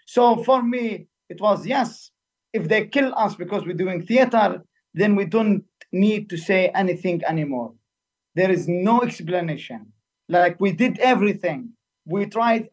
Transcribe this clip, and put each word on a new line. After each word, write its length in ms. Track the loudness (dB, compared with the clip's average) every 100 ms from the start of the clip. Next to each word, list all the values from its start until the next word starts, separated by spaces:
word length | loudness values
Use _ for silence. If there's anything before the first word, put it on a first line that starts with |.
| -4
So 380 | 2 4 4
for 180 | 2 2
me, 460 | 2 -2 -4 -6 -12 _ -20
it 100 | -2
was, 260 | 0 0 0
yes, 460 | -2 -2 -6 -20 _ _ _ _
if 160 | -6 0
they 200 | 0 0
kill 260 | 0 0 0
us 200 | -2 -4
because 300 | -6 -6 -4
we're 80 |
doing 320 | -4 -4 -4 0
theater, 560 | 2 4 2 0 -2 -12 _ _
then 220 | 0 2 2
we 100 | 2
don't 380 | 0 2 0 -4 _ -6
need 360 | 0 2 2 -4
to 80 | -8
say 320 | 0 2 2 0
anything 460 | -2 -2 -2 -2 -2
anymore. 480 | -2 -4 -6 -8 -14 _ _ _ _ _ 0
There 160 | 2
is 160 | 2 0
no 340 | -2 2 2
explanation. 920 | 0 -4 -4 -4 -4 -6 -10 -16 -18 _ _ _ -2
Like, 320 | 2 2 2
we 140 | -2
did 260 | 2 0 2
everything. 720 | 2 4 2 0 -4 -6 -10 -18 _ _ -6
We 200 | -4 -4
tried 420 | 0 2 0 -2